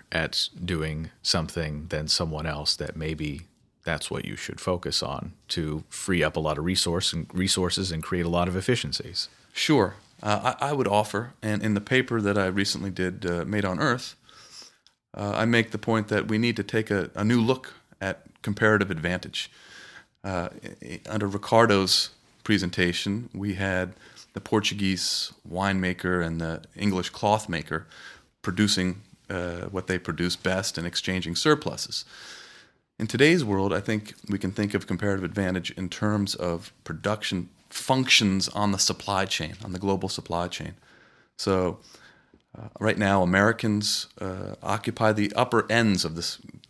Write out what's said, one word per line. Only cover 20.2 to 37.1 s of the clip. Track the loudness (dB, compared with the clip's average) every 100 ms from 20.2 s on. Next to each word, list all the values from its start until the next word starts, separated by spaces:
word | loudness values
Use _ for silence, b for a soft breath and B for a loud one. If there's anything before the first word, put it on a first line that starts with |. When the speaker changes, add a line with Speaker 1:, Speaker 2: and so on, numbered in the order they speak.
Speaker 2:
Uh, | -4 -4 -4 -8
i-, | -16 -16 -14
i-, | -14 -6
under | -4 -2
Ricardo's | -4 4 8 10 8 6 4 2 -6 _ _
presentation, | 2 2 2 2 2 2 -2 -2 -4
we | -6 -4
had | -2 0 0 -2 -6 B B B
the | -12
Portuguese | 0 2 2 0 0 0 0 -2 -4 -10 -8
winemaker | -2 0 2 0 0 0 0
and | 0 -2
the | -4 -6 -10 -2
English | 0 0 -2
cloth | -2 2 2 0
maker | -6 -4 -6 -8 B B B B _
producing, | -4 2 2 4 0 -2 -12 _ -8
uh, | -6 -4 -6 -6
what | -6 -2
they | -2
produce | -2 -2 -2 -2
best | 0 0 -2 -4
and | -6
exchanging | -4 -2 -2 -2 -2
surpluses. | 2 2 0 -6 -8 -8 -10 B B B B B B B _ -8
In | -4
today's | 4 6 6
world, | 2 0 2
I | 0
think | 0 -2 -4 -14 -4
we | -2
can | -2
think | 0 0
of | 0 -2
comparative | -2 0 0
advantage | -2 -2 0 -2 -4
in | -8 -8
terms | -2 0 2 0
of | -2 -4 -4 -8 -16
production | -12 -6 -4